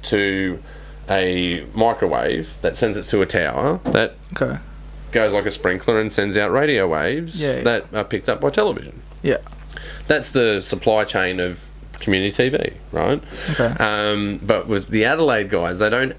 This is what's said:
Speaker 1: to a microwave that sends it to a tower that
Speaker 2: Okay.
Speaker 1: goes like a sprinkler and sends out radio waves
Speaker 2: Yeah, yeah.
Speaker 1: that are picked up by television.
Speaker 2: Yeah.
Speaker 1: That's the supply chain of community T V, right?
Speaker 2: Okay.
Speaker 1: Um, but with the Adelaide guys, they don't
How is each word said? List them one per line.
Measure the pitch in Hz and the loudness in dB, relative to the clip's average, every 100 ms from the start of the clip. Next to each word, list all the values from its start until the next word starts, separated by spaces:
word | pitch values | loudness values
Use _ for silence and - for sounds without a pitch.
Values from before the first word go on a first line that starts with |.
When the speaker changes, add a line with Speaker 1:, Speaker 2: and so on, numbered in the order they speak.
Speaker 1:
to | - 107 101 95 95 85 - - - - - | 0 2 2 2 -2 -4 -10 -18 -18 -12 -2
a | 98 92 90 90 87 64 - | 2 2 2 0 -2 -2 2
microwave | 113 110 90 67 62 64 80 - | 2 4 0 2 0 -2 -4 -4
that | 98 - | -2 0
sends | 117 104 | 0 0
it | - | 0
to | 107 | 2
a | 92 | 2
tower | - 78 62 123 180 - | 2 0 0 0 -2 2
that | - 110 - - - | 2 2 -2 -10 -4
Speaker 2:
Okay. | 127 139 - - - - - | -4 -4 -10 -16 -16 -16 -2
Speaker 1:
goes | 117 110 | 2 2
like | 101 107 | 2 0
a | |
sprinkler | 98 98 92 - 110 | 0 0 0 2 2
and | 110 | 2
sends | - 101 101 | 2 2 2
out | 101 | 2
radio | 117 151 127 95 | 2 2 2 2
waves | 78 80 143 165 170 | 2 0 -2 -4 -4
Speaker 2:
Yeah, | 147 127 | -2 0
yeah. | |
Speaker 1:
that | 123 117 - | 2 0 -2
are | 107 101 | -4 -2
picked | 104 - | -2 -2
up | 120 | 0
by | 143 | 0
television. | 170 214 - 73 - - - | 2 0 0 -8 -14 -16 -6
Speaker 2:
Yeah. | - - - - - - - - - | -2 -2 -4 -16 -14 -14 -12 -6 0
Speaker 1:
That's | 151 123 | 0 2
the | 135 117 101 | 2 4 2
supply | 92 98 - 110 | 0 -2 2 2
chain | 104 104 92 92 | 2 0 0 0
of | 90 87 - - - - | -2 -4 -12 -18 -18 -8
community | - 95 98 | 0 2 2
T | - 127 | 2 2
V, | 135 - - - | 2 -2 -6 -6
right? | 80 85 147 - - - | -2 0 0 -4 -10 -4
Speaker 2:
Okay. | 156 120 - 110 | 0 0 2 0
Speaker 1:
Um, | 104 104 104 101 101 | 2 0 0 -2 -2
but | 98 107 87 | 0 0 2
with | 101 92 | -2 0
the | 107 110 | 2 2
Adelaide | 156 156 113 98 | 4 2 2 0
guys, | 98 85 90 | 0 0 2
they | 107 | 2
don't | 117 131 | 2 0